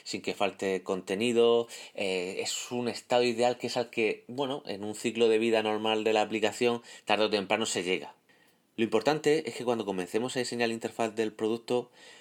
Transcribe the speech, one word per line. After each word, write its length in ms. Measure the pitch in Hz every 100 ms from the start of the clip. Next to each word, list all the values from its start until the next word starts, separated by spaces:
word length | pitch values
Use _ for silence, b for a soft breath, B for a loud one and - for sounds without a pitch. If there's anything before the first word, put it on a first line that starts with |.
sin 180 | - 101
que 140 | 95 -
falte 480 | 101 - 98 92
contenido. 840 | - 95 92 98 120 117 117 117 117 B B -
Eh, 460 | 98 92 90 -
es 280 | - - -
un 180 | 123 120
estado 340 | - - 123
ideal 340 | 123 113 120 123
que 100 | 120
es 100 | 123
al 120 | 120
que, 340 | 117 107 - -
bueno, 340 | 123 135 143 -
en 160 | 98
un 100 | 104
ciclo 360 | 101 117 110 117
de 100 | 110
vida 240 | 117 110
normal 320 | 107 107 110 110
de 100 | 110
la 80 | 107
aplicación, 600 | 104 110 104 - 120 117 B B -
tarde 200 | 104 107
o 40 |
temprano 360 | 104 95 107 110
se 180 | 107
llega. 320 | 90 85 73 - _ b b b _ -
Lo 80 |
importante 640 | 113 110 139 151 147 156 -
es 80 | -
que 80 |
cuando 220 | 123 117 101
comencemos 500 | 92 90 107 127 131
a 40 |
diseñar 280 | 120 120 117
la 60 |
interfaz 420 | 113 110 - 113 107
del 160 | 110
producto, 580 | - 110 117 - 123 120 B B B